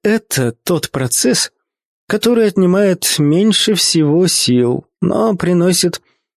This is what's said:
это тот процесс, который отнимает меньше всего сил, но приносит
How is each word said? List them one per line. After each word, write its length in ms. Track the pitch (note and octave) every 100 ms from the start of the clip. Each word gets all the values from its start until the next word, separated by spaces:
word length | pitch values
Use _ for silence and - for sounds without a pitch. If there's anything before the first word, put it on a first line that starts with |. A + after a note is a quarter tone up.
это 500 | G#3 A3 - - A#2+ -
тот 260 | - E3+ -
процесс, 600 | C3+ B2+ - B3 A3 - - _ _ _ _ -
который 400 | - A3+ A#3 G#3+
отнимает 580 | F#3+ F3+ F#3+ G3+ F3+ - -
меньше 560 | D3 D#3+ A3 F#3+ - F#3+
всего 500 | - E3+ D3+ D#3+ F3+
сил, 640 | - - B2 A#2+ B2 - _
но 360 | E3+ - A3 F#3+
приносит 680 | E3+ F3 F3 F3 F3 - - _ _